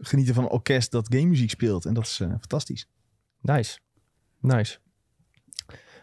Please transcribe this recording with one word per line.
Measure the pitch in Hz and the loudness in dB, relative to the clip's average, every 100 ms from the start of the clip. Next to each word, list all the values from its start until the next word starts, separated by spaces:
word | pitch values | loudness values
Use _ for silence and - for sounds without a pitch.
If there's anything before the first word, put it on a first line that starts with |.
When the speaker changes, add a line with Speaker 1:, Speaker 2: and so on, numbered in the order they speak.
Speaker 1:
genieten | - 139 127 | -2 2 2
van | 123 | 2
een | 127 | 0
orkest | 120 - 131 120 | -2 0 0 0
dat | 120 110 131 | -2 0 2
game | 170 | 4
muziek | 160 113 | 4 2
speelt. | - 117 95 82 | 0 0 0 0
En | |
dat | 117 | -2
is, | 110 - | -2 -4
eh, | 87 | -4
fantastisch. | 110 - 151 - - - _ _ _ _ _ | -4 -4 -6 -6 -10 -12 _ _ _ _ _
Speaker 2:
Nice. | 120 143 110 - _ _ _ _ _ _ | -2 0 -2 -8 _ _ _ _ _ _
Nice. | 131 127 104 - _ _ _ _ _ _ _ - - - - - | 2 2 2 -4 _ _ _ _ _ _ _ -16 -16 -20 -20 -20